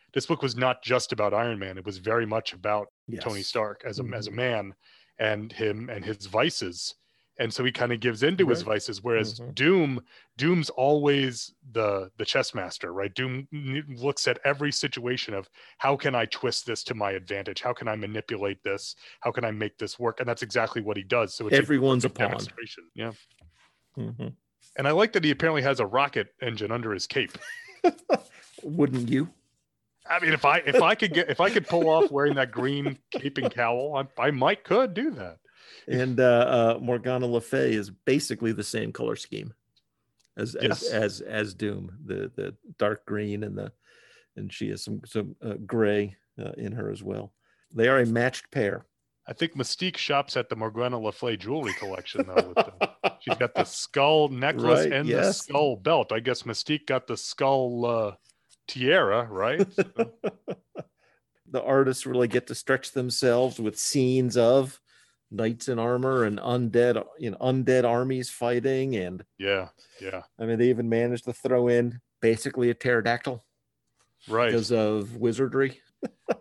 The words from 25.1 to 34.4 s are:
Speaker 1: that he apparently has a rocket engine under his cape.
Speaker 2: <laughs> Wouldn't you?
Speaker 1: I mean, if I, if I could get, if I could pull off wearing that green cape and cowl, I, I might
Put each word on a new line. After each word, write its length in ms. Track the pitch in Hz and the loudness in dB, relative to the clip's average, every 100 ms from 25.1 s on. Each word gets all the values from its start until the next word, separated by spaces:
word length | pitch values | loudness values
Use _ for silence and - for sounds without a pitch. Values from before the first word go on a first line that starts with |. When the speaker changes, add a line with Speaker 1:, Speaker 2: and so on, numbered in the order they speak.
Speaker 1:
that 100 | 202 | 2
he 60 | 156 | 2
apparently 320 | - 165 156 | 2 2 2
has 180 | 135 135 | 0 0
a 60 | 101 | 2
rocket 480 | 123 139 - 101 - | 2 0 0 -6 -6
engine 280 | 123 110 107 | -8 -4 -4
under 220 | 120 113 | -4 -4
his 140 | 95 - | -4 -2
cape. 300 | 139 113 - - - - - | -2 -4 -6 -16 -16 -18 0
Speaker 2:
<laughs> 100 | 359 - - - - - - - | 0 2 -2 -2 -2 -20 -20 -16
Wouldn't 460 | 147 160 139 127 120 | -6 0 2 2 0
you? 200 | 131 165 _ _ _ _ _ _ _ - | 0 -2 _ _ _ _ _ _ _ -2
Speaker 1:
I 100 | 170 | 0
mean, 120 | 160 | 2
if 120 | 156 | 4
I, 140 | 139 170 | 4 4
if 240 | 143 247 | 4 6
I 120 | 175 | 6
could 200 | 220 202 | 4 2
get, 160 | 156 - | 2 0
if 100 | - | 2
I 80 | 190 | 2
could 160 | 233 156 | 2 2
pull 220 | 170 160 | 2 4
off 220 | 160 254 | 6 4
wearing 240 | 139 147 | 4 2
that 160 | 143 127 | 2 -2
green 480 | 120 131 143 143 135 - | 0 -2 -2 -4 -6 -10
cape 280 | - 139 139 | -6 -4 -2
and 120 | - | -4
cowl, 460 | - 117 120 143 143 135 - | 0 0 0 -2 -4 -4 0
I, 80 | 135 | 0
I 40 | |
might 340 | 139 | 4